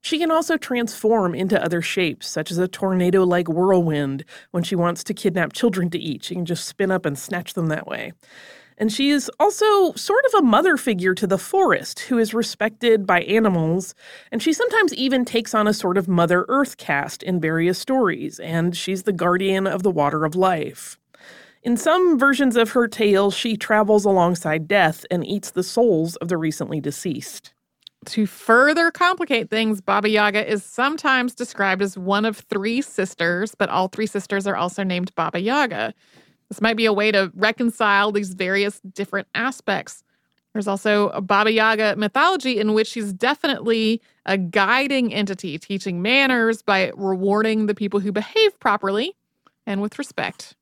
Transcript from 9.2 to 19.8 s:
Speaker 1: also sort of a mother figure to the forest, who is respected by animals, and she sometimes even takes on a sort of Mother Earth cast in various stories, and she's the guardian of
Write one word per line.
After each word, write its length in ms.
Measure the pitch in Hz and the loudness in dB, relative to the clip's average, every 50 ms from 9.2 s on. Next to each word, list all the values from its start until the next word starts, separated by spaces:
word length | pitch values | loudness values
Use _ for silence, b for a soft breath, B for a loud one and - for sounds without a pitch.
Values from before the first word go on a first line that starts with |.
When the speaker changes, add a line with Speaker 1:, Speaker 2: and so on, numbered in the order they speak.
| - - - _ | 0 -4 -2 _
Speaker 1:
also 540 | 311 415 415 - 427 427 415 403 370 320 - | 0 0 2 2 2 4 4 4 4 2 0
sort 300 | - - - 403 494 571 | -4 -2 0 2 2 2
of 80 | 523 - | 4 4
a 120 | 403 311 | 4 4
mother 300 | 240 220 269 330 381 330 | 6 4 6 4 4 2
figure 380 | - - 254 214 175 180 190 185 | 2 0 -2 -2 0 0 0 0
to 120 | - 214 | 0 0
the 100 | 185 196 | 0 0
forest, 640 | 185 - - - 381 381 277 180 - - - - - | -2 -2 -2 2 2 4 4 2 0 -2 -10 -12 -14
who 160 | - - 262 | -6 -2 0
is 160 | 233 226 214 | 0 0 0
respected 760 | 220 233 226 - - _ 208 214 214 _ 240 233 226 208 190 | 0 -2 -2 -4 -4 _ -4 -4 -4 _ 2 4 4 4 4
by 160 | 185 185 175 | 2 2 2
animals, 720 | - - 202 226 226 208 185 170 160 160 165 185 185 - B B B B B B B B | 2 2 0 2 2 4 2 2 0 0 0 -2 -2 -6 B B B B B B B B
and 100 | - 233 | -8 -2
she 100 | 220 330 | 0 0
sometimes 420 | 311 - 494 494 440 453 415 339 - | 0 0 0 0 2 2 2 2 0
even 300 | - 262 269 269 254 247 | -2 -2 0 2 0 0
takes 300 | 240 - 226 226 - - | 0 -2 -2 -2 0 0
on 120 | 220 214 | 2 2
a 80 | 208 208 | 2 0
sort 240 | - - 180 180 196 | 0 0 0 0 0
of 100 | 180 185 | 0 2
Mother 380 | 180 170 170 170 175 180 - - | 2 2 4 4 4 2 2 2
Earth 280 | 254 277 285 277 - | 0 0 0 0 -4
cast 460 | - - - 147 139 143 165 - - | -12 -4 -2 -2 -2 -2 -4 -8 -10
in 180 | - - 185 175 | -6 -4 -2 0
various 380 | 156 156 160 165 165 175 185 185 | 0 0 0 2 0 0 0 -2
stories, 600 | - - 262 262 240 185 - - - - - - | -2 -2 0 2 2 2 0 -2 -8 -10 -10 -12
and 360 | - 165 165 170 165 180 180 | -8 -4 -2 0 0 0 -2
she's 260 | - - 185 190 185 | -4 -6 -4 -6 -4
the 100 | 185 214 | -2 -4
guardian 540 | 196 165 175 175 175 180 196 190 190 190 196 | -2 0 0 0 2 2 0 0 0 0 0
of 160 | 190 175 190 | -2 -4 0